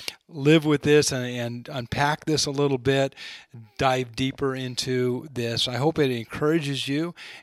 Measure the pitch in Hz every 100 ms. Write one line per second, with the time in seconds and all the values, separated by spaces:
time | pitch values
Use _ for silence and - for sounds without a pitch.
0 | - - _ 160 139 160 151 147 147 147
1 | 139 131 123 123 120 120 120 143 117 -
2 | 143 151 - 147 151 139 143 131 123 135
3 | 135 - - - - 120 110 - 139 127
4 | 123 113 131 - 139 131 127 120 135 127
5 | 127 127 156 123 117 113 - 120 147 160
6 | 139 120 110 - 151 165 143 131 131 143
7 | 170 - - -